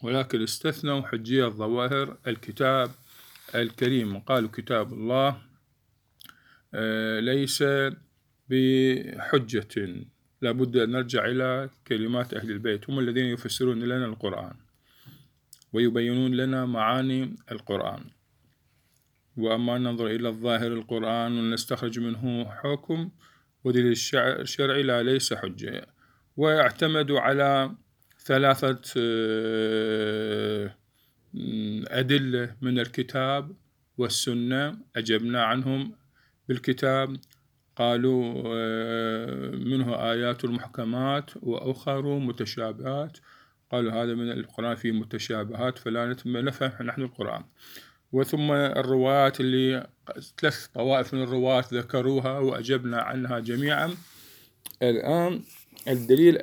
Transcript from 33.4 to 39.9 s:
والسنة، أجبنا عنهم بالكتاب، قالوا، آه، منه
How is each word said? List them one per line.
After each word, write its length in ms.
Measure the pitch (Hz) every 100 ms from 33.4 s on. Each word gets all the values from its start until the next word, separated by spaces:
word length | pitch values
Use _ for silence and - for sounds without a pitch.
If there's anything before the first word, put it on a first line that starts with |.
| 147 196 _ _ _ -
والسنة، 800 | 120 - 127 120 120 131 147 - - 120
أجبنا 480 | 113 110 117 123
عنهم 480 | 113 127 131 135 123 107 _ _ _ _ -
بالكتاب، 680 | 123 - 127 135 135 135 131 - _ _ _ _ -
قالوا، 640 | 120 120 127 127 117 127 117
آه، 1040 | 113 113 113 117 117 113 110 117 135 -
منه 440 | 127 123 131 120